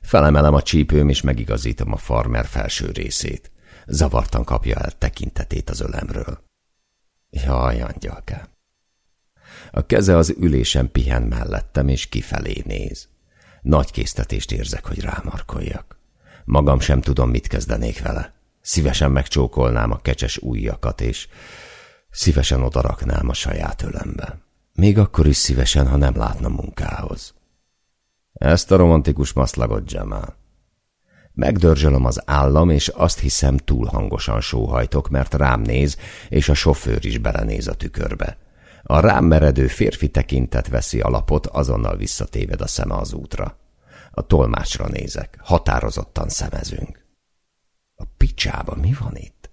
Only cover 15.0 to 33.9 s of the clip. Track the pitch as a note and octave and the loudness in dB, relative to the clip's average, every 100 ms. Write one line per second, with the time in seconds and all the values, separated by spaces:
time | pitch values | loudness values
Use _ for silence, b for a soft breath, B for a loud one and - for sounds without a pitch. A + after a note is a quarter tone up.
15 | - - - - - - - - - - | -8 -8 -8 -10 -8 -8 -8 -10 -14 -20
16 | _ b b b - C#2+ C#2+ C2 - C2+ | _ b b b 2 4 6 4 4 2
17 | - B1+ A#1+ A#1+ - G#1+ G1+ A1 A1+ - | 2 0 2 0 -2 -4 -2 -4 -4 -6
18 | - - - _ _ _ - - C#2 B1 | -6 -6 -8 _ _ _ -4 0 0 2
19 | C#2+ C2+ B1+ - B1 - A#1+ A#1 A1+ A1 | 2 2 0 0 0 2 0 2 0 -2
20 | - B1 A#1 - - A#1 G#1+ - A1 - | -2 -2 -4 -6 -6 -4 -4 -4 -6 -4
21 | A1+ - - B B B B B B B | -4 -4 -12 B B B B B B B
22 | B - - C#2 B1+ C2 B1 A#1+ B1 - | B 0 2 2 2 0 0 0 -2 -2
23 | A#1+ C#2+ B1+ - - - D#2 - - - | -2 -2 -2 -4 -4 -4 -6 -6 -8 -8
24 | - - - - _ _ _ - G2+ G#2 | -10 -10 -10 -14 _ _ _ 2 4 6
25 | G2+ - D2+ C#2 - C2 B1 D2 C2+ C#2+ | 4 4 4 4 0 0 2 4 4 4
26 | C#2 A#1+ A1 - - - - - - - | 2 0 -4 -4 -6 -6 -8 -8 -8 -8
27 | - - - _ _ _ _ _ _ _ | -10 -12 -16 _ _ _ _ _ _ _
28 | _ _ _ - C#2 E2+ - F#2+ F2 D#2+ | _ _ _ -2 4 4 6 6 8 6
29 | C#2+ C#2+ C2+ - C2+ - A#1 G#1+ - - | 4 0 -2 0 0 0 -2 -2 -6 -8
30 | G1+ G1+ - - _ _ _ _ _ _ | -8 -8 -10 -16 _ _ _ _ _ _
31 | b b b - C2+ D#2 E2+ D2 D2+ C2+ | b b b -2 0 4 6 6 6 4
32 | B1 A1+ - C#2+ C#2 C#2+ F2 D2 - - | 2 -2 -2 2 4 6 6 4 0 0
33 | - - - - C#2 C2+ - B1 A1 | 0 2 -2 2 2 2 0 0 0